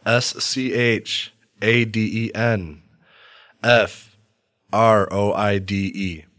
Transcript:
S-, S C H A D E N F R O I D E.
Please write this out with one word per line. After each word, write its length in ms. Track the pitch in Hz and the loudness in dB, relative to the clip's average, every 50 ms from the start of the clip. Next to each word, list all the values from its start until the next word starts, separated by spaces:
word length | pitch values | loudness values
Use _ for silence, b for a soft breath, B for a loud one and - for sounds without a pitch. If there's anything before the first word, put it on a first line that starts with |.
| _ | _
S-, 300 | - 110 120 120 - - | 2 0 2 0 0 -6
S 80 | - - | -6 -6
C 300 | - - - 131 131 - | -6 -4 -4 -4 -4 -2
H 600 | 120 120 120 117 101 101 - - - - - _ _ _ _ _ _ | 0 2 2 0 0 -2 -6 -8 -8 -8 -10 _ _ _ _ _ _
A 240 | - 107 117 120 120 | 0 2 2 2 2
D 400 | 113 107 113 110 110 80 110 113 | 0 -2 -2 -2 -2 -2 -4 -6
E 100 | 113 - | -6 -4
N 460 | - 110 117 117 107 92 80 73 76 _ _ _ _ b b b b b b b b b b b b - | -2 -2 0 0 -2 -4 -8 -14 -18 _ _ _ _ b b b b b b b b b b b b 2
F 540 | 120 120 117 107 95 - - - - _ _ _ _ _ _ _ _ _ _ _ _ - | 4 6 6 4 2 -2 -10 -20 -20 _ _ _ _ _ _ _ _ _ _ _ _ 0
R 340 | 101 113 113 110 107 98 - | 2 4 6 6 6 4 2
O 220 | - 98 101 101 101 | 0 -2 0 0 0
I 260 | - 104 104 101 101 | 0 0 0 0 -2
D 320 | 95 95 101 98 98 95 - | -2 -2 -4 -2 -2 -4 -4
E. 320 | - 98 95 87 78 80 _ _ | -6 -6 -6 -8 -10 -14 _ _